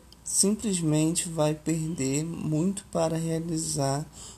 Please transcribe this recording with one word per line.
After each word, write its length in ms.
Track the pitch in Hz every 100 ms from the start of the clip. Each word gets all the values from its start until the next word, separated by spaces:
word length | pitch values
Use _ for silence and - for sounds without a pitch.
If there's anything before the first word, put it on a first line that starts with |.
| - -
simplesmente 1040 | - - 196 220 220 185 156 151 160 170 180
vai 260 | 165 151
perder 680 | 156 - 160 156 170 131 139
muito 640 | 165 165 156 151 185 190 -
para 280 | 175 160 160
realizar 880 | 165 165 170 160 160 151 135 139 151 - -